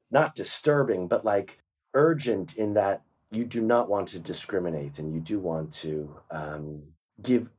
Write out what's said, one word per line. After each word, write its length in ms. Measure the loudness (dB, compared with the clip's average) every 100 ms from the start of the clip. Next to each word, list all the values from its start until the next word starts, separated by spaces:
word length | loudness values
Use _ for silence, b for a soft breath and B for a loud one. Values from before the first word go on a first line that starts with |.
| _
not 240 | 2 2 -2
disturbing, 720 | -8 0 4 4 4 0 0
but, 160 | 0
like, 360 | 2 0 0 -10 _ _ _
urgent 640 | 4 4 4 0 -2 -4 -4
in 160 | 2
that 300 | 4 4 0 _ _ _
you 140 | -4 -2
do 160 | 0
not 280 | 4 4 4
want 200 | 0 -2
to 100 | -8
discriminate 800 | -8 -10 -4 -2 -2 -4 -6 -8
and 140 | -6
you 60 | -6
do 200 | -4 -4
want 320 | -2 -4 -6
to, 460 | -8 -6 -6 -8 -14 -12
um, 520 | -10 -8 -10 -10 -14 -18 _ _ -10
give 280 | 0 0 0